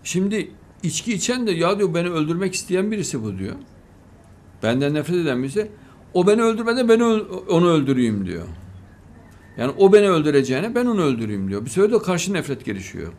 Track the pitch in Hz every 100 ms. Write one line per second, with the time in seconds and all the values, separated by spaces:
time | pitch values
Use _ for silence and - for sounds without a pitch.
0 | - 175 196 214 - - - - 170 -
1 | 233 202 - 247 226 165 170 202 190 165
2 | 175 165 151 170 190 185 - 185 208 214
3 | - 143 110 95 95 - - - - -
4 | - - - - - - 110 127 143 151
5 | 147 175 160 123 135 196 214 - - -
6 | - 185 180 214 226 220 233 247 233 226
7 | 233 220 - 185 - 170 175 160 139 127
8 | 120 107 92 85 90 - - - - -
9 | - - - - - - 123 143 190 208
10 | 202 170 151 143 123 131 214 233 247 214
11 | 151 120 107 101 95 101 110 180 208 220
12 | - 175 185 190 143 135 - 95 92 87
13 | 78